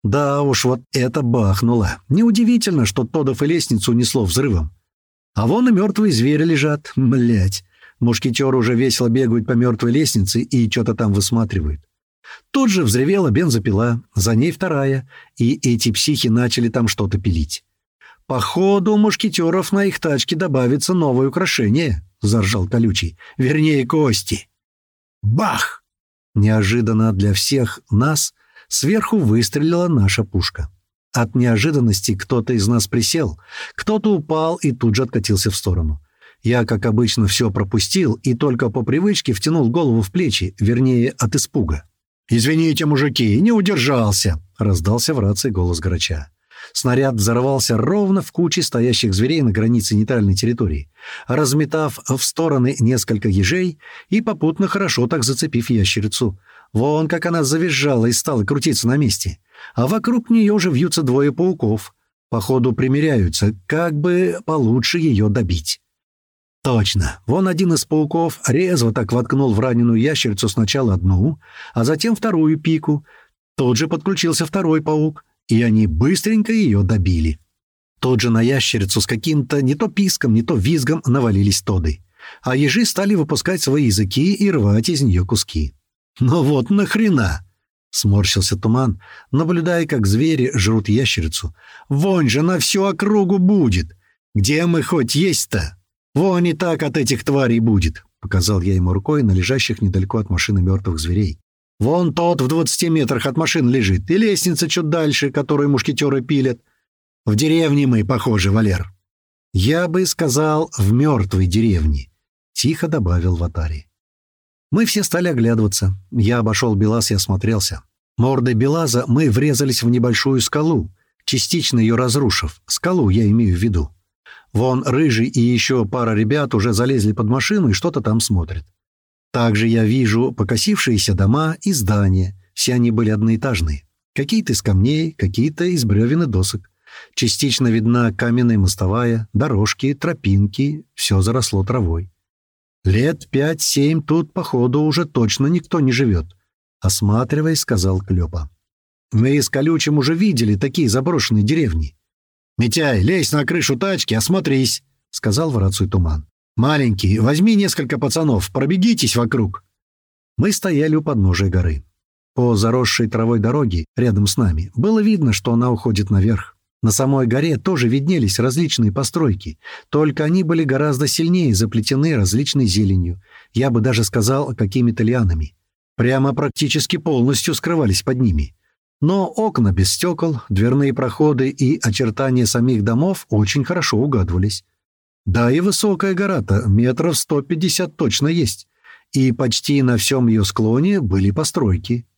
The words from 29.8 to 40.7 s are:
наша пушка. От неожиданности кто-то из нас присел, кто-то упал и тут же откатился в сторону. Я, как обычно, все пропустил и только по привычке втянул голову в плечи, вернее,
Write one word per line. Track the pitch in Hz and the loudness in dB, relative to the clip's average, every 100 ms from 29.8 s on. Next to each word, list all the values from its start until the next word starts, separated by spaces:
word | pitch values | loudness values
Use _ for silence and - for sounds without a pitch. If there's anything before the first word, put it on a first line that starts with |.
| 180 | 0
наша | 143 98 - | 2 2 0
пушка. | 104 95 - - 76 _ _ _ _ | -2 -2 -4 -8 -12 _ _ _ _
От | 120 117 | -4 -2
неожиданности | 127 123 113 147 147 117 98 - | 0 2 2 0 2 0 0 -2
кто-то | 98 - 123 113 | -4 -2 -2 0
из | 120 98 | 0 2
нас | 120 - | 0 0
присел, | 120 110 165 127 73 - - - | -2 0 -2 -4 -6 -18 -16 -14
кто-то | - - 214 214 | -8 -2 0 2
упал | 190 151 156 160 170 | 0 0 -2 0 -2
и | 151 | -4
тут | 117 117 | 0 0
же | 107 | 0
откатился | 131 120 101 101 107 | -2 -2 -2 -2 -2
в | |
сторону. | - - 90 78 73 _ _ - _ | -4 -4 -2 -2 -6 _ _ -20 _
Я, | 113 120 | -2 0
как | 113 110 | 0 -2
обычно, | 117 110 117 - 101 | 0 0 0 2 0
все | - 117 | 0 0
пропустил | 98 98 110 - 190 156 117 | -2 -2 -2 0 0 0 0
и | 135 | -2
только | 120 147 120 123 | 0 0 0 -2
по | 127 | -2
привычке | 120 139 202 190 - | -2 0 0 0 -2
втянул | 107 151 165 117 | -4 0 0 2
голову | 151 147 113 | 2 2 2
в | 98 | 0
плечи, | 180 165 - 92 - | -2 -2 -2 -6 -2
вернее, | 104 | 0